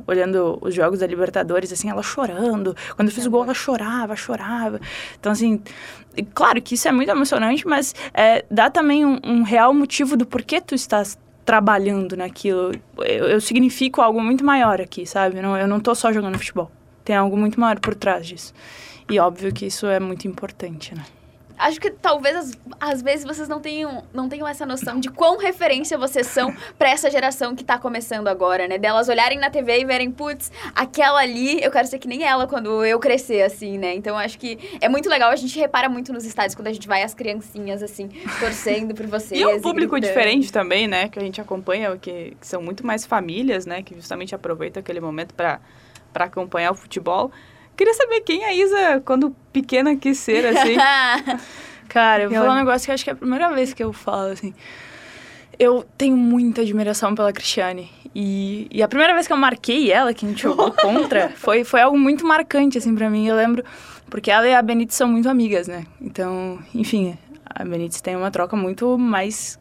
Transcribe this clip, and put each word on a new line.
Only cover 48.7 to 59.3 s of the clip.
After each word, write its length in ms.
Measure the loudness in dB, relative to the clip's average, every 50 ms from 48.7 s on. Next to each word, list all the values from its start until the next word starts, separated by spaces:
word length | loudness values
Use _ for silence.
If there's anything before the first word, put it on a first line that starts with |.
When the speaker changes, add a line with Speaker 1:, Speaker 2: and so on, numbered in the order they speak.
| 4 4 4 4 2 2 2
Speaker 3:
quando 280 | 2 2 2 2 0 -2 -6 _ _ -2
pequena, 420 | -2 0 0 2 2 4 2 2
quis 240 | 2 2 0 0 0
ser, 260 | 0 0 2 2 4
assim. 280 | 4 4 4 4 4 4 6 6 6 6 4 4 2 2 0 0 -2
Speaker 2:
<laughs> 560 | -4 -6 -8 -14 -18 -18 -18 -20 -20 -20 -10
Speaker 1:
Cara, 360 | -2 2 4 6 6 6 4 2
eu 60 | 2
vou 60 | 2
Speaker 3:
Ela 100 | 2 4
Speaker 1:
falar 120 | 4 4
um 20 | 4 2
negócio 200 | 2 0 0 0
que 60 | -2
acho 140 | -4 -4 -4
que 40 | -6
é 40 | -6
a 20 |
primeira 380 | -4 -2 -2 0 0 0 0 2
vez 200 | 0 -2 -2 -2
que 80 | -6
eu 120 | -6 -6 -6
falo, 400 | -8 -6 -4 -4 -2 -4 -4 -6
assim. 200 | -8 -10 -12 -12 -14 -20 -20 -20 -20 -20 -20 -20 -20 -20 -20 -20 -20 -20 -20 -20 -20 -20 -6 0
Eu 280 | 4 4 4 4 2 0 -6 _
tenho 200 | 0 2 4 4
muita 420 | 4 4 4 4 4 4 2 2 0
admiração 560 | 0 0 0 0 0 0 0 0 0 0 0
pela 160 | 2 0 0
Cristiane. 580 | 0 -2 -4 -4 -2 -2 -2 -2 -4 -8 -12 -16 -20 -20 -20 -12 -8
E, 540 | -6 -4 -2 -2 -2 -4 -4 -6 -8 -10 -4
e 140 | 0 0 0
a 40 | 2
primeira 240 | 4 4 4 4 4
vez 140 | 2 2
que 40 | 2